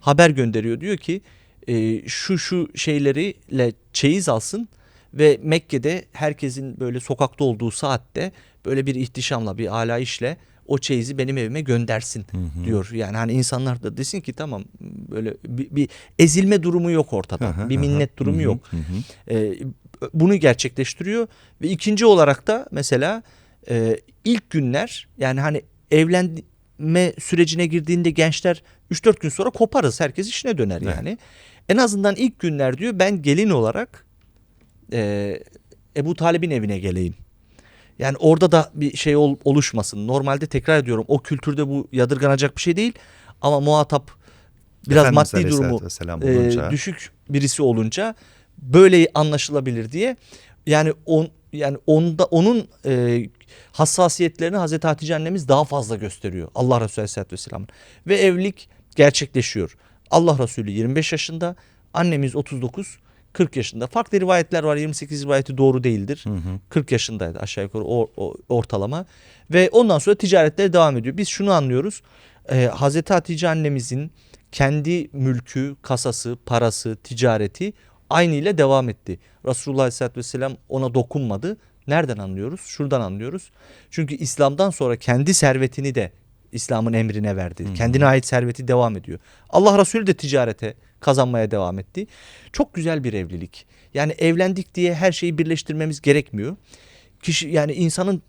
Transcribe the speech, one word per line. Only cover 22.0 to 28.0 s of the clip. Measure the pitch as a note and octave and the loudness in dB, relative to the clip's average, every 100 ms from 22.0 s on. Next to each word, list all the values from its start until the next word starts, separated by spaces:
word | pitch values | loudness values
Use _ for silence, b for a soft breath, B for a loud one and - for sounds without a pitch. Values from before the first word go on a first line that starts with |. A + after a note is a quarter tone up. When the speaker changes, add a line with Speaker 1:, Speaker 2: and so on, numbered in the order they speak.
| A#3 | 6
Speaker 1:
olarak | F#3+ D3 C#3 - | 8 6 4 0
da | A3 C4+ | -4 -2
mesela, | D#3 C#3 B2+ C#3+ A3 - b b b - | -6 -2 0 0 -4 -10 b b b -6
e, | A#2+ A2+ A2+ _ _ | -2 0 -2 _ _
ilk | - A#3 - | -2 -2 0
günler, | D#3+ C3 C3 - - - - | -2 0 -2 -4 -10 -16 -6
yani | C3 C3 | -2 0
hani | D3 D3+ - _ _ | -2 -4 -8 _ _
evlenme | D3+ D#3+ F3+ F3+ D#3+ - _ _ _ D3+ E3+ F3+ - | 4 4 2 0 -4 -16 _ _ _ 0 2 2 -2
sürecine | - E3+ E3+ D#3+ F3 | -4 2 2 2 -2
girdiğinde | E3+ D3+ F3 | -2 0 0